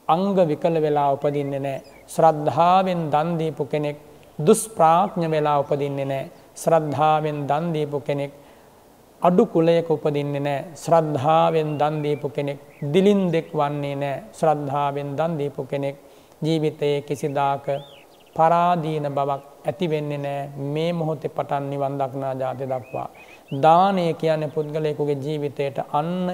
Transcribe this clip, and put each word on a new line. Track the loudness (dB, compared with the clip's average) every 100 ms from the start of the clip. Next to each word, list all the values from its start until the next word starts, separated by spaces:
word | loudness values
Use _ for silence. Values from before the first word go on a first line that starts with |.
| 0
අංග | 0 2 2
විකල | 2 2 0 2
වෙලා | 2 2 2
උපදින්නේ | 2 0 -2 -4 -4
නෑ. | -6 -8 -12 -20 -6
ශ්‍රද්ධාවෙන් | 2 4 4 0 2 4 4 2 -2 0
දන් | 0 0 -2
දීපු | -4 -4 -4
කෙනෙක් | -2 -4 -6 -16 -20 -14 0
දුෂ්ප්‍රාඥ | 4 4 2 2 4 6 2 -2 0
වෙලා | 0 2 0
උපදින්නේ | 0 -2 -2 -4 -4
නෑ. | -4 -8 -16 -20
ශ්‍රද්ධාවෙන් | -2 4 4 4 2 4 4 0 -2 -2
දන් | -2 -2
දීපු | -2 -2 -4
කෙනෙක් | -4 -4 -6 -10 -20 -20 -20 -20 _ _ _ _
අඩු | 2 4 4
කුලයක | 4 4 2 2
උපදින්නේ | -2 0 -2 -2 -4
නෑ. | -2 -4 -6
ශ්‍රද්ධාවෙන් | -10 2 2 4 0 2 4 4 2 0 0
දන් | 0 0
දීපු | -2 -4 -4
කෙනෙක් | -4 -6 -8 -14 -10
දිලින්දෙක් | 0 4 4 4 2 -2 -2
වන්නේ | -2 -2 -2 -6 -4
නෑ. | -4 -6 -12
ශ්‍රද්ධාවෙන් | -2 0 0 -2 -2 -2 -4 -6 -4
දන් | -4 -2
දීපු | -4 -6
කෙනෙක් | -6 -4 -6 -8 -16 -20 -20 _
ජීවිතයේ | -2 0 -2 -2 -2 -2
කිසිදාක | -4 -6 -4 -2 -2 -2 -4 -8 -8 -20 -20 _ _ 2
පරාදීන | 4 6 4 2 -2 -4 -2
බවක් | -2 -2 -4 -8 -10
ඇති | -8 -4 -2
වෙන්නේ | -2 -4 -6
නෑ | -6 -6 -8 -8 -6
මේ | -4 -2
මොහොතේ | -2 -4 -4 -6
පටන් | -6 -4 -4 -4
නිවන් | -4 -4 -2
දක්නා | -4 -4 -6 -4
ජාති | -6 -6 -6
දක්වා. | -6 -8 -10 -10 -14 -20 -20 -10
දානය | 2 6 6 6 2 0
කියන්නේ | 0 0 0 -2
පුද්ගලයෙකුගේ | -4 -4 -4 -2 -2 -2 -2
ජීවිතයට | -4 -4 -4 -4 -4 -6 -4
අන්න | -2 -2 -2 -4